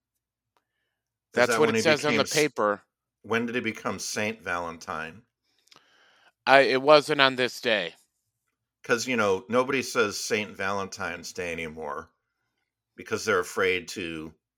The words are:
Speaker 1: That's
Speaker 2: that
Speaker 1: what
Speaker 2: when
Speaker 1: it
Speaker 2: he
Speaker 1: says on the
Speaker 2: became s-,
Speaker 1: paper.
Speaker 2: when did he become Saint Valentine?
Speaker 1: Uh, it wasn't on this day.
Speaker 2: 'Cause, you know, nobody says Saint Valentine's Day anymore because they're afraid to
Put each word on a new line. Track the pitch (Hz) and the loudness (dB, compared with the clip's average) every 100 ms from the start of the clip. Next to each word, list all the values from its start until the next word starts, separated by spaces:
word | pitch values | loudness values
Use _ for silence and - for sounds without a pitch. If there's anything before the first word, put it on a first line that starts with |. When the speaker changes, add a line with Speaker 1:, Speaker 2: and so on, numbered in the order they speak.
| _ _ _ _ _ _ _ _ _ _ _ _ _ | _ _ _ _ _ _ _ _ _ _ _ _ _
Speaker 1:
That's | - 123 | 2 2
Speaker 2:
that | 117 | 4
Speaker 1:
what | 151 | 4
Speaker 2:
when | - | 4
Speaker 1:
it | |
Speaker 2:
he | |
Speaker 1:
says | 160 147 147 | 2 2 2
on | 147 | 0
the | |
Speaker 2:
became | 127 | 2
s-, | |
Speaker 1:
paper. | 151 147 - 104 101 _ _ _ _ | 2 0 2 0 0 _ _ _ _
Speaker 2:
when | 104 113 120 | -4 -2 -2
did | 120 | -4
he | |
become | 110 107 120 98 | -4 -4 -6 -6
Saint | - - 107 113 | -6 -4 -6 -6
Valentine? | 95 87 85 82 - 80 80 87 _ _ _ _ _ - _ _ _ _ _ _ - | -6 -6 -6 -10 -10 -8 -10 -14 _ _ _ _ _ -20 _ _ _ _ _ _ 6
Speaker 1:
Uh, | 135 123 | 6 6
it | 131 | 4
wasn't | 139 151 143 147 | 6 6 6 2
on | 135 127 | 2 2
this | 123 - | -2 -2
day. | 123 107 85 - _ _ _ _ _ _ _ _ | -2 0 -2 -10 _ _ _ _ _ _ _ _
Speaker 2:
'Cause, | - 120 120 | -2 -2 0
you | 120 | 0
know, | 104 95 - | 2 0 0
nobody | 120 127 139 | -2 0 -2
says | - 131 107 95 | -2 0 0 -2
Saint | - 131 101 - | -4 -4 -4 -6
Valentine's | 98 101 95 - 90 85 82 | -4 -4 -6 -8 -8 -8 -12
Day | - 87 | -8 -8
anymore | 82 80 78 76 71 - _ _ _ _ _ _ _ _ - | -6 -8 -10 -10 -10 -12 _ _ _ _ _ _ _ _ -20
because | 90 107 | -8 -6
they're | 107 98 | 0 0
afraid | 87 - 95 92 85 | 0 -2 0 0 -4
to | - 82 80 80 - _ | -10 -8 -8 -12 -18 _